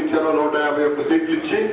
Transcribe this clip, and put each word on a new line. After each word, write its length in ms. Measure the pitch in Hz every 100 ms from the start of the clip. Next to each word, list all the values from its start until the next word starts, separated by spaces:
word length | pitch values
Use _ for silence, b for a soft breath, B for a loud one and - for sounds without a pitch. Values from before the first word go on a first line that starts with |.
ఇచ్చారో 300 | 151 156 156 147
నూట 140 | 151 147 147
యాభై 180 | 147 147
ఒక్క 200 | 143 143
సీట్లు 260 | 160 160 -
ఇచ్చి 220 | - 208 214